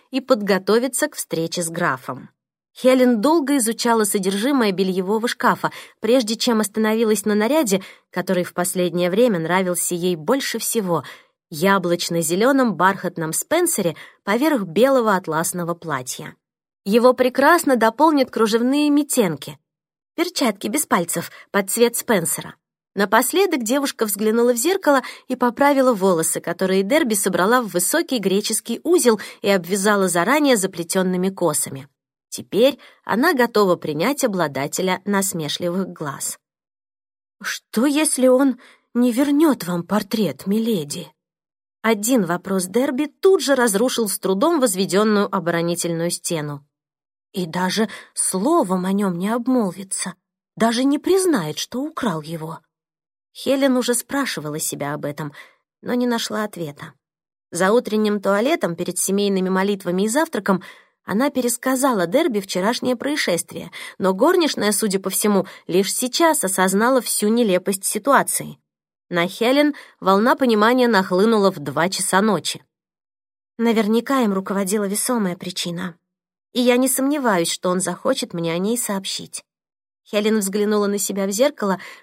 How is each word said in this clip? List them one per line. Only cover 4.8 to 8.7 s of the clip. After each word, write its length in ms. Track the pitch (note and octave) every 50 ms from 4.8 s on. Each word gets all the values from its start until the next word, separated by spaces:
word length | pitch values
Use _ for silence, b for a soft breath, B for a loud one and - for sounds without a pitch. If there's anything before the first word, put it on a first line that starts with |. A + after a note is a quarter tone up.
| F#3+ F#3+ F#3 F#3+ F#3 F#3 G#3+ A3 A3
шкафа, 460 | B3 - - - A3+ F3 - - D#3+ B B B B B _
прежде 360 | - G#3+ A#3+ C4+ A#3 G#3 A3+
чем 240 | A3 - B3 A3+ A3
остановилась 640 | G#3+ - - A3 A3 G#3+ A3 A3+ A#3 G#3+ A3 G#3+ -
на 100 | G#3+ G#3
наряде, 480 | G#3 G#3 A#3 C#4+ D#4+ D4+ G3+ F#3+ F#3+ B B B B B _
который 340 | - F#3 F3 - F#3+ F3+ F3
в 80 | - -
последнее 580 | - F3 -